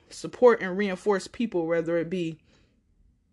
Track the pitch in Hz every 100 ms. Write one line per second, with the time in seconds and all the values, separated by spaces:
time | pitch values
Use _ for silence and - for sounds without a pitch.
0 | _ - 160 - 247 226 185 185 202 185
1 | 214 196 - - 226 175 165 170 165 170
2 | 165 185 165 156 _ _ _ _ _ _
3 | _ _ _